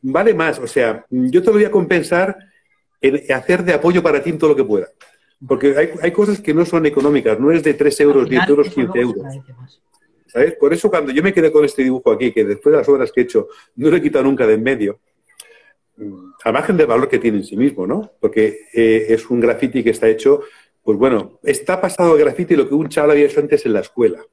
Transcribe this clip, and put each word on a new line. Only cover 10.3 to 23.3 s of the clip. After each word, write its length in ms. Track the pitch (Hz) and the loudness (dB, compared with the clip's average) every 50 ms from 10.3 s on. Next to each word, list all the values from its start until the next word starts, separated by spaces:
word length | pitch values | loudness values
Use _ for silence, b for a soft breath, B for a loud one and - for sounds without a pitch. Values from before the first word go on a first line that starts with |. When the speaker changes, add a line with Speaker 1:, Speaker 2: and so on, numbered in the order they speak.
| _ 117 135 160 165 | _ 0 0 0 0
Speaker 1:
Por 180 | - - 143 165 | 0 0 0 0
eso 160 | 170 - 214 | 0 0 0
cuando 220 | 190 170 151 135 | 0 0 -2 -2
yo 100 | 131 143 165 | -4 -2 -2
me 100 | 196 190 | 0 0
quedé 180 | 180 160 156 | 2 2 4
con 140 | 151 151 151 | 4 4 2
este 180 | 139 - - 131 | 2 0 -2 -2
dibujo 280 | 131 127 127 - 123 | -2 -2 0 0 0
aquí, 200 | 110 - 127 120 | 0 2 -2 -2
que 140 | - 113 107 | 0 0 -2
después 260 | 98 101 101 - 143 | -2 -2 0 2 2
de 60 | 156 151 | 2 2
las 100 | 120 - | 4 2
obras 240 | 143 139 127 110 | 2 2 2 -2
que 100 | - 127 | 0 -2
he 20 | 123 | -2
hecho, 260 | 123 - 110 - B B B B B B | 0 0 -2 -2 B B B B B B
no 140 | - 139 156 | -2 0 0
lo 80 | 156 180 | 0 2
he 40 | |
quitado 220 | - 147 - 135 131 | 0 0 -2 0 0
nunca 220 | 135 139 123 127 110 | 0 0 0 2 2
de 60 | 110 | 2
en 100 | 110 113 | 2 0
medio, 360 | 127 135 117 107 101 101 _ _ _ _ _ _ B B B B B B B B B B B _ _ _ _ | -2 -4 -2 -4 -6 -6 _ _ _ _ _ _ B B B B B B B B B B B _ _ _ _
mm, 340 | 107 104 98 92 92 - _ _ - | -16 -16 -16 -16 -20 -20 _ _ -6
al 100 | 117 113 | -4 -4
margen 240 | 135 156 - 202 170 | -2 -2 -2 2 2
del 100 | 156 117 | 2 2
valor 200 | 117 120 127 123 | 2 0 0 0
que 100 | - 120 | -2 -2
tiene 180 | - 117 107 101 | 0 0 -2 -2
en 40 | 92 | -6
sí 140 | - 104 101 | -6 -4 0
mismo, 280 | 123 143 - - 92 92 | 0 0 0 -2 -6 -6
¿no? 240 | 135 151 147 - _ _ | -6 -6 -8 -10 _ _
Porque, 420 | - 107 - 113 107 107 104 - - _ - | -4 -2 0 2 0 0 -2 -6 -18 _ -2
eh, 340 | 117 117 110 110 113 107 107 | 0 2 2 2 0 2 0
es 200 | 113 110 - - | -2 -2 -2 -4
un 100 | 123 120 | -2 0
graffiti 440 | 117 117 117 - - 123 113 131 110 | 0 0 0 0 -4 -4 -4 -2 -2
que 60 | 117 | -2
está 180 | 110 - - 110 | -2 0 0 0
hecho, 340 | 110 - - 135 143 143 B B B B B B B _ _ | 0 2 2 2 2 2 B B B B B B B _ _
pues 140 | - 107 101 | -4 0 0
bueno, 420 | 120 135 127 104 - - _ _ - | 2 0 0 -2 -4 -8 _ _ -4
está 360 | - 139 143 - - 185 185 | -4 -4 -4 -2 -4 -4 -2
pasado 340 | - 185 - - 175 170 160 | -2 -6 -2 0 2 2 4
el 40 | 147 151 | 4 4
graffiti 320 | 143 - - 180 156 - | 2 0 -4 -2 0 2
lo 120 | 151 131 - | 0 2 0
que 80 | 139 | 0
un 140 | 147 160 151 | -2 -2 -2
chaval 220 | - - 147 147 | -4 0 2 2
había 140 | 151 147 147 | 4 4 4
hecho 140 | 139 | 2